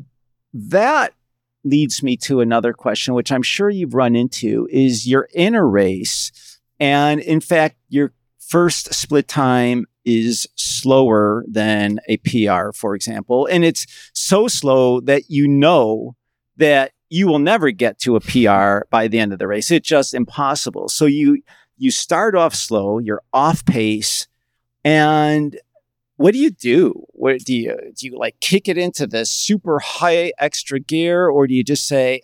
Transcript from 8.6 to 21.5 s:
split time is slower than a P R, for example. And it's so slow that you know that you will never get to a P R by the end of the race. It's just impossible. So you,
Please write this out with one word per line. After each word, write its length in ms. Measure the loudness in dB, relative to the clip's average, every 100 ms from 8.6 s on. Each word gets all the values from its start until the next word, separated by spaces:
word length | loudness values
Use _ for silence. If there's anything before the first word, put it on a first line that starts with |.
| 2 0 -6
split 340 | -8 0 -2 0
time 580 | -2 0 2 0 -2 -6 _ -2
is 420 | 0 0 -4 -8 -8
slower 880 | -8 -4 2 4 4 4 2 0 -4
than 500 | -2 0 0 -2 -4 -4
a 80 | -4
P 300 | -2 0 2
R, 240 | 0 -2
for 240 | -6 -6 -6
example. 500 | -8 -10 -2 0 2
And 180 | 2 2
it's 200 | 0 -10 -16 -14
so 340 | -10 0 0 0
slow 540 | -2 2 4 4 2
that 280 | 0 0 0
you 180 | 0 2
know 680 | 4 4 4 2 -2 -6 -16 _ _ _ 0
that 380 | 4 4 2 -6 _
you 180 | 0 2
will 120 | 2
never 320 | 2 2 0
get 280 | 0 -2 -2
to 160 | 0 0
a 60 |
P 260 | 0 2 4
R 400 | 4 4 0 0
by 180 | -2 0
the 120 | 0
end 140 | -2
of 60 | -4
the 80 | -4
race. 220 | -4 0
It's 180 | -2 2
just 240 | 0 0
impossible. 720 | -4 -6 -2 -2 -2 -6 -8 -8
So 200 | 0 0
you, 340 | 4 2 2 -2